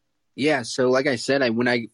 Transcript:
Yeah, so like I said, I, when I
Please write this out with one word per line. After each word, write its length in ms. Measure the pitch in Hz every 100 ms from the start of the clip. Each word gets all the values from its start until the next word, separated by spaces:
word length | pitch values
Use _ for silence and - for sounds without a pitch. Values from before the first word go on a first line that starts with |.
| _ _ _
Yeah, 280 | - 147 143
so 260 | 117 - 127
like 180 | 127 143
I 100 | 120
said, 260 | - 139
I, 80 | 127
when 180 | 113 123
I 200 | 123 113